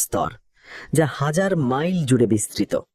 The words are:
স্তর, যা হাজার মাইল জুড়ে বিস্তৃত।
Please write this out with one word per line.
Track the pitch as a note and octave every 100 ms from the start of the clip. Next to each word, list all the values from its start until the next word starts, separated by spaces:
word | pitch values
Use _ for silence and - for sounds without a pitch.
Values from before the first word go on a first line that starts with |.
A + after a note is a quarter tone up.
স্তর, | - - D2+ - _ _ - - -
যা | C#3+ D3+
হাজার | - C#3+ D#3 G3 F3 B2
মাইল | C3 E3+ F3+ C3+
জুড়ে | B2+ A2
বিস্তৃত। | G#2+ - - G2+ - -